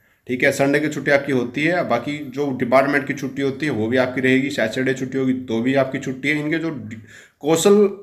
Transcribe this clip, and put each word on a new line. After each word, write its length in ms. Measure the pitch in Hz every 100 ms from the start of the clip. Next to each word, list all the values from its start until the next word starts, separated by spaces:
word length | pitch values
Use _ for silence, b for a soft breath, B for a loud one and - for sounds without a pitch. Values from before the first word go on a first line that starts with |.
| _ _ -
ठीक 160 | 127
है, 80 | 143
संडे 280 | 135 139 147
की 80 | 151
छुट्टी 220 | 147 147
आपकी 220 | 139 -
होती 320 | 127 120 139
है, 240 | 156 175 127
बाकी 300 | 117 147 147
जो 380 | 135 123 143 127
डिपार्टमेंट 500 | 120 131 139 143 135
की 80 |
छुट्टी 280 | 139 135 -
होती 240 | 139 135 151
है 60 |
वो 140 | 110 110
भी 100 | 127
आपकी 240 | 127 135
रहेगी, 300 | 127 131 135
सैटरडे 440 | - 113 131 131
छुट्टी 240 | 131 131 135
होगी 140 | 131
तो 280 | 127 - 113
भी 140 | 123
आपकी 240 | 135 131 135
छुट्टी 300 | 135 127 139
है। 120 | 151
इनके 180 | 151 165
जो 120 | 165
डि-, 300 | 139 107 110 - B B B
कौशल 460 | 139 160 202 202 202 -